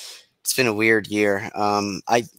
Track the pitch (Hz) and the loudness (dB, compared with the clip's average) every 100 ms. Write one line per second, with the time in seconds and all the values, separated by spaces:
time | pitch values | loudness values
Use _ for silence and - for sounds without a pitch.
0 | - - _ _ - - 123 104 113 110 | -18 -20 _ _ -4 0 0 2 2 2
1 | 92 104 104 98 95 - 104 104 101 95 | 0 0 0 0 -4 -2 0 0 -2 -6
2 | - 120 101 | 0 0 0